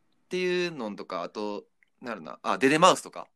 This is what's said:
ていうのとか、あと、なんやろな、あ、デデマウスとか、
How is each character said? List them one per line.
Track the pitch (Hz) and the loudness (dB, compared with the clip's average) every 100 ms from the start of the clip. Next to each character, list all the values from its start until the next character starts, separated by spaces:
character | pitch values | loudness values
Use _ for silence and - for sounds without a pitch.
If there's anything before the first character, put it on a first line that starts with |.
| _ _ _ | _ _ _
て | 180 | -4
い | 180 180 175 | 0 0 -2
う | |
の | 151 110 101 | -4 -8 -8
と | - | -8
か、 | 92 | -6
あ | 87 | -6
と、 | 110 104 101 - _ _ _ | -6 -6 -6 -12 _ _ _
な | 123 | -12
ん | |
や | 104 | -10
ろ | |
な、 | 78 - | -12 -6
あ、 | 113 95 | -4 2
デ | 135 | 4
デ | 156 | 6
マ | 180 | 6
ウ | 139 | 6
ス | |
と | - | 0
か、 | 85 - | -14 -16